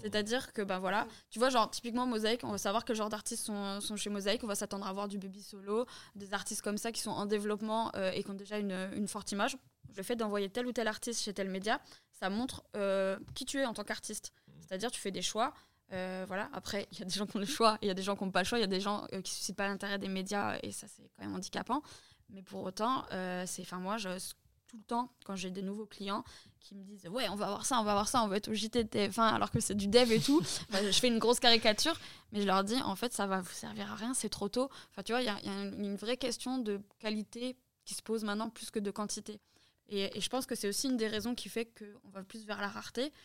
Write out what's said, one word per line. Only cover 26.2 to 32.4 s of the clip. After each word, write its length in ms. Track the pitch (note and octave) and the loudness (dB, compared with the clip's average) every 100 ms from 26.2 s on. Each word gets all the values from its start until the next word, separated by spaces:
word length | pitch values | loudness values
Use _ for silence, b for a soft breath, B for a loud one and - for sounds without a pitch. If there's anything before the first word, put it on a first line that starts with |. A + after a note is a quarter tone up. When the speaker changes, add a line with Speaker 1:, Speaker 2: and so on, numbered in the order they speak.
| B B B _ | B B B _
Speaker 1:
qui 160 | - G3 | -20 -16
me 80 | |
disent « 240 | F#3+ G#3 F3 | -16 -14 -8
Ouais, 160 | A3+ G#3+ | -2 -2
on 60 | G3+ | 0
va 120 | G3 | -2
voir 180 | G#3 - | -2 2
ça, 140 | B3+ | 4
on 40 | |
va 100 | G#3 | 6
voir 140 | G3+ G#3 | 4 4
ça, 140 | C4 | 4
on 40 | G#3+ | 4
va 100 | G3 | 2
être 120 | A3 | 0
au 40 | |
J 160 | G#3+ A3 | -2 0
T 140 | B3 | 0
de 60 | A3 | 2
T 200 | A3 G3+ | 2 2
F 80 | G3+ | 4
un, 100 | A3+ | 4
alors 200 | - G#3 | 6 4
que 100 | A#3 | 2
c'est 140 | - | 2
du 140 | G#3 G3+ | 0 6
dev 240 | A#3 B3 | 8 8
et 80 | A3 | 8
tout. » 220 | D3+ D4 - - | 8 6 6 0
Speaker 2:
<laughs> 100 | - | -2
Speaker 1:
Enfin, 140 | G3 | 2
je 160 | G3+ F#3 | 4 6
fais 80 | B3 | 6
une 100 | A3+ | 6
grosse 220 | A3+ A#3+ | 6 6
caricature, 580 | B3 A#3 A3+ G#3 D4+ E4 B B - | 8 8 8 6 4 0 B B -8
mais 100 | G#3 | 0